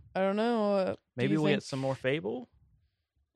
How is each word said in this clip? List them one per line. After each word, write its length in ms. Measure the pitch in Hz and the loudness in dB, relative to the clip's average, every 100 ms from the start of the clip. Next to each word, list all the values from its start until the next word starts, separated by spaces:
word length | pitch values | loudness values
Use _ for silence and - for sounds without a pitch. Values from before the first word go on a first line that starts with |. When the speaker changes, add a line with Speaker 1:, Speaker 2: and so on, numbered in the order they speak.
| - | -8
Speaker 1:
I 60 | 185 | -2
don't 160 | 190 202 | 0 2
know. 380 | 233 233 208 | 0 2 2
Uh, 180 | 202 190 | 2 0
do 40 | - _ - | -4 _ -2
Speaker 2:
Maybe 160 | 135 | 0
Speaker 1:
you 80 | 156 | 2
Speaker 2:
we'll 80 | 151 | 2
get 20 | 143 | 2
Speaker 1:
think 60 | |
Speaker 2:
some 160 | - 135 | -2 -4
more 160 | 135 | -2
Fable. 560 | 135 131 151 185 247 240 _ _ _ _ _ _ _ _ | -2 -2 -2 -2 -8 -10 _ _ _ _ _ _ _ _